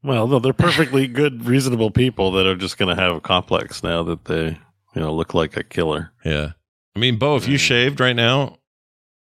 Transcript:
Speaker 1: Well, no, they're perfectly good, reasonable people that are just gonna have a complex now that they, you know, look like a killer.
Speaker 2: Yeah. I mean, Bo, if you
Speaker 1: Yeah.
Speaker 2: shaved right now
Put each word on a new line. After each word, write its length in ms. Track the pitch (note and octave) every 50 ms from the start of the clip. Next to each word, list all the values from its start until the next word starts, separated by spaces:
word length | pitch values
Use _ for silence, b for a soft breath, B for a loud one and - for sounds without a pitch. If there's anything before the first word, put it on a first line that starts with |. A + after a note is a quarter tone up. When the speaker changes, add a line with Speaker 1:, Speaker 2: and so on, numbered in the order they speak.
| -
Speaker 1:
Well, 240 | C#3 C3 A#2 A2 B2
no, 120 | C#3+ B2+
they're 140 | A2+ C3 -
perfectly 540 | - F3 F3 D3+ E3 D#3+ B2+ C3 C3+ C3+ B2+
good, 380 | A#2+ C3+ D3 D3 C3 A#2 A#2
reasonable 460 | A#2+ B2+ C#3 C3 C3 B2 A2+ A2+ G#2+
people 400 | - A#2+ B2+ B2+ - - F#2+ F#2+ F#2
that 120 | F#2+ F#2+ F#2+
are 80 | F#2
just 220 | F2+ F#2+ F2+ - -
gonna 180 | G2+ F#2 F2
have 200 | F#2 F#2+ F2+ E2+
a 60 | D#2+
complex 640 | - - F#2 F2+ - - - E2 - - - - -
now 200 | E2+ E2+ E2+ E2
that 220 | F2 E2+ D#2 -
they, 320 | - D#2 E2 D#2+ D#2+ D#2+ - - _ _ _ _ _ -
you 60 | -
know, 120 | D#2+ D#2 D#2
look 200 | E2 E2 - -
like 200 | F2 D#2+ D#2 -
a 80 | D2+ -
killer. 480 | - - - E2+ D#2+ D2+ D2+ E2 - _ _ -
Speaker 2:
Yeah. 260 | E2 D#2 D2+ D2+ D2+ D#2+ - _ _ _ _ _ _ -
I 40 | G2+
mean, 180 | A#2 B2+ A#2+ G#2+
Bo, 180 | C3 D3 D3
if 100 | B2 G#2+
you 80 | B2 C#3
Speaker 1:
Yeah. 40 | C3+
Speaker 2:
shaved 400 | - - C3 A#2+ B2 - C#3+ B2+
right 160 | B2+ B2+ A#2+
now 420 | A#2+ A#2 A#2 C3 C#3 C#3 - - _ _ _ _ _ _ _ _ _ _ _ _ _ _